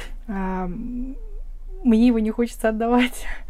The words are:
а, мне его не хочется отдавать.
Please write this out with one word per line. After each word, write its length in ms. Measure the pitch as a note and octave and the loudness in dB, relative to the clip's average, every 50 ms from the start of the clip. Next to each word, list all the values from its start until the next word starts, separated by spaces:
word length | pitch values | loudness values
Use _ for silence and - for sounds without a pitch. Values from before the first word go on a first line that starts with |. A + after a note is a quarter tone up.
| - - - - - | -10 -10 -10 -10 -8
а, 400 | - G3 G3 F#3+ F#3+ F#3+ F#3 F#3 | -6 -4 -2 -2 -2 -2 -2 -2
мне 1400 | F3+ F3+ A3+ A#3 A#3+ B3 B3 B3+ C4 C4+ - - - - - - - - - - - - - - B3+ A3 A3 A#3 | -4 -4 -6 -6 -6 -6 -6 -6 -6 -6 -8 -8 -8 -8 -8 -8 -8 -10 -10 -10 -10 -6 0 4 4 6 6 6
его 120 | B3 A#3 A3+ | 6 6 4
не 120 | A3 A3 | 2 0
хочется 360 | G#3+ - A#3+ A#3 - - - | 0 0 -2 -2 -2 -2 0
отдавать. 560 | A3 A3 G#3+ A3+ A#3 A#3+ B3 B3 B3 - - - - - - - - | 0 0 2 2 4 6 6 4 4 0 -4 -4 -4 -6 -6 -8 -10